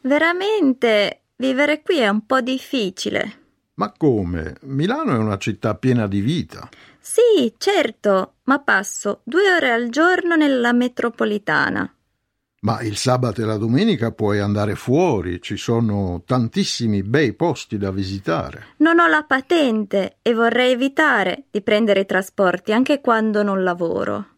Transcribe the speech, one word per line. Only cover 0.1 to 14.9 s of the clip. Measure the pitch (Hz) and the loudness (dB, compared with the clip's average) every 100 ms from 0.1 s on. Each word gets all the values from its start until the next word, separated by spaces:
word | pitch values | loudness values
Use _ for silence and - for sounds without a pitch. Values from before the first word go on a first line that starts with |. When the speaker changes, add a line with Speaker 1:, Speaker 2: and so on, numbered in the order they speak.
| 294 330 359 403 427 277 247 233 208 196 - _ - | 2 2 0 -2 2 2 2 2 2 0 -4 _ -6
Speaker 1:
vivere | 262 262 294 302 | -2 0 0 0
qui | - 330 | 0 0
è | 208 | 2
un | 208 - | 0 0
po' | 262 | 0
difficile. | 254 262 - 262 190 - - - 208 - _ _ _ - | 0 -4 -4 -4 -4 -4 -6 -4 -6 -12 _ _ _ -8
Speaker 2:
Ma | - - | -8 -2
come? | 151 107 87 85 82 - | 0 2 -2 -4 -8 -12
Milano | 135 135 170 285 285 | -8 -4 -2 -2 -2
è | 120 | -2
una | 107 98 | -2 -4
città | 117 98 113 101 | -6 -4 -4 -2
piena | 131 120 104 | 0 0 0
di | 98 | -2
vita. | 113 165 82 - - - - _ | -2 -4 -6 -12 -20 -20 -20 _
Speaker 1:
Sì, | - - 480 381 233 - | -6 2 4 4 2 -2
certo, | 381 392 240 - 208 190 190 _ | -2 0 0 -2 0 0 0 _
ma | - 285 | -2 0
passo | 277 196 202 - 202 202 | 0 -2 -2 -6 -6 -6
due | - 330 403 339 | -4 0 2 2
ore | 262 | 2
al | 233 240 | 0 -2
giorno | 262 339 359 349 330 | 2 2 2 0 2
nella | 294 262 240 | 2 2 2
metropolitana. | 240 247 247 233 - 220 208 - 147 - 104 - _ _ _ _ _ _ _ | 2 0 -2 -4 -2 -4 -4 -2 0 0 -2 -6 _ _ _ _ _ _ _
Speaker 2:
Ma | 104 110 | -4 -4
il | 110 101 | -4 -2
sabato | 127 127 123 104 | 0 0 0 -2
e | 110 | -4
la | 110 | -2
domenica | 113 131 220 160 113 | 0 2 2 0 -2
puoi | - 104 104 | -2 0 0
andare | 101 104 104 92 | 0 0 -2 -4
fuori, | - | 0